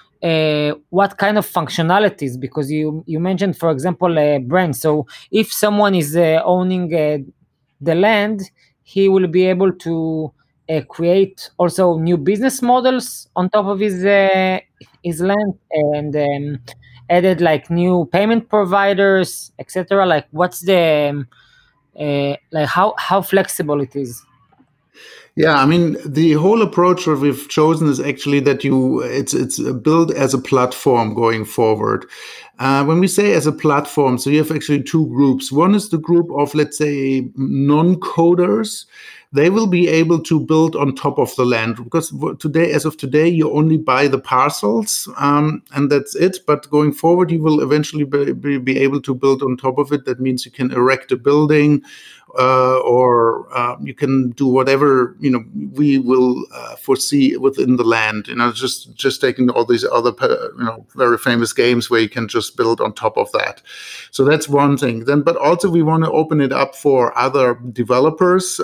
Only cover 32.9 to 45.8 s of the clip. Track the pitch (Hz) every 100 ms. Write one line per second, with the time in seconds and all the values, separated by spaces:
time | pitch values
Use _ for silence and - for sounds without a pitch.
32.9 | 165 185 - 208 180 147 151 156 143 147
33.9 | - 139 123 139 147 156 160 - 143 123
34.9 | 160 143 120 139 127 - 135 180 208 -
35.9 | 160 160 170 165 143 143 151 151 - 151
36.9 | 143 135 135 123 - 135 139 139 147 170
37.9 | 175 - - 170 175 180 208 214 - -
38.9 | - - - _ 135 160 202 226 175 175
39.9 | 160 165 165 160 160 127 156 160 160 143
40.9 | 131 147 139 123 - 123 117 113 113 120
41.9 | 165 160 139 147 - 156 151 165 147 151
42.9 | - 135 143 165 170 156 143 156 160 -
43.9 | 131 143 135 - 127 139 - 208 226 214
44.9 | - - - 143 147 151 151 - 139